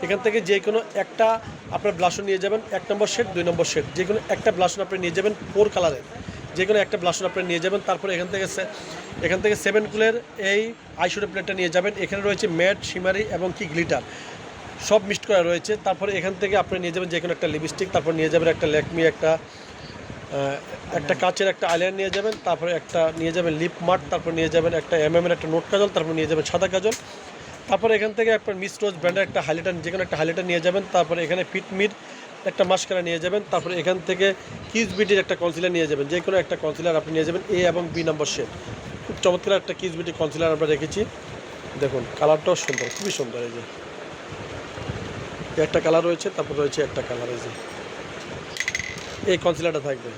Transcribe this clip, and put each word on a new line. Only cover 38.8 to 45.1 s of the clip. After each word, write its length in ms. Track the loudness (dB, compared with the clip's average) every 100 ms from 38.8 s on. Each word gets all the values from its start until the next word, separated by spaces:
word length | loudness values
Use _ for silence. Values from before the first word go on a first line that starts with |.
| -12 -12 -10
খুব 100 | 0
চমৎকার 280 | 2 2 2 0
একটা 120 | 0 -6
কিস 120 | -4
বিউটি 200 | -4 -6 -2
কনসিলার 320 | -2 2 2 2
আমরা 100 | 2
রেখেছি। 260 | 2 0 -2 -4 -6 -14 -14 -14 -14 -12 -4
দেখুন 220 | -2 -2 -6 0
কালারটাও 360 | 4 4 4
সুন্দর, 320 | 0 0 -2 -4 -4
খুবই 160 | -4 -4
সুন্দর। 200 | -4 -4 -6
এই 60 | -8
যে 60 | -12 -12 -14 -14 -14 -14 -12 -12 -10 -10 -10 -10 -8 -8 -8